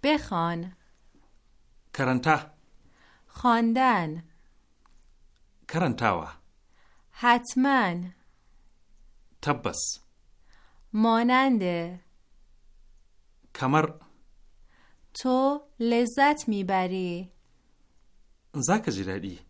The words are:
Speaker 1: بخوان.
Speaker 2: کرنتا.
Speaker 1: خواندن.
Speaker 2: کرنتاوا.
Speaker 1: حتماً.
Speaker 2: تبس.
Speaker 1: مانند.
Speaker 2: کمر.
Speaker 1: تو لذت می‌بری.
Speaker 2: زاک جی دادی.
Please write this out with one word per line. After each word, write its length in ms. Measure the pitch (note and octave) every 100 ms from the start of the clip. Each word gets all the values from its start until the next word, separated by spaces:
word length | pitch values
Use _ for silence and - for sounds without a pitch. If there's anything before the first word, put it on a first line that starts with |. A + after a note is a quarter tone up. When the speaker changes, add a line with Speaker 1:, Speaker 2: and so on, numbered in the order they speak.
Speaker 1:
بخوان. 680 | C#4 D4+ - F3 E3+ E3+ F3+ - _ _ - _ _ _ _ _ _ - _
Speaker 2:
کرنتا. 560 | - C3 B2+ D3+ D3+ - - _ - - _ _ _ _
Speaker 1:
خواندن. 960 | - B3 A#3 A#3 A#3 C4 G#3 E3 D#3+ E3 _ _ _ _ _ _ - - _ - _ _ _ -
Speaker 2:
کرنتاوا. 600 | D#3+ F3 A#2 A#2 F2 D#2 - - _ _ _ - _ _
Speaker 1:
حتماً. 920 | - B3 A#3+ B3 - C4+ C4+ G3+ F3 F3+ - _ _ _ _ - _ _ - - - - -
Speaker 2:
تبس. 560 | - C3 G#2+ - - - _ _ _ _ - - - - -
Speaker 1:
مانند. 680 | G#3+ A3+ A3+ A#3 B3+ C4+ A#3+ F3+ E3+ E3+ F3+ _ _ _ - - - - - - - _ _ _ _ _
Speaker 2:
کمر. 360 | - C3 D3 E3 - - - - - - - - _ - _ -
Speaker 1:
تو 480 | - B3+ B3+ C4+ D4 - -
لذت 680 | A#3 A#3 A#3+ B3 C#4 D4+ -
می‌بری. 840 | G#3 F#3+ F#3+ F#3 F#3 F3+ F3 F3+ - _ _ _ _ _ _ _ - - _ _
Speaker 2:
زاک 360 | D3 C3+ G#3 A3
جی 140 | G2
دادی. 340 | F#2+ F#2+ G2 F2+